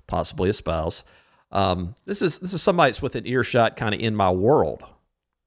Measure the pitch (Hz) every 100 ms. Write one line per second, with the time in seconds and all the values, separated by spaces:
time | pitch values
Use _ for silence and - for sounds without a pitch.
0 | - 90 78 80 92 - - 82 80 -
1 | - _ _ _ _ 98 98 90 90 117
2 | - 202 180 - 185 185 - 180 143 110
3 | 131 127 104 123 117 123 113 - 110 101
4 | 113 107 95 92 107 147 80 57 - _
5 | _ _ _ _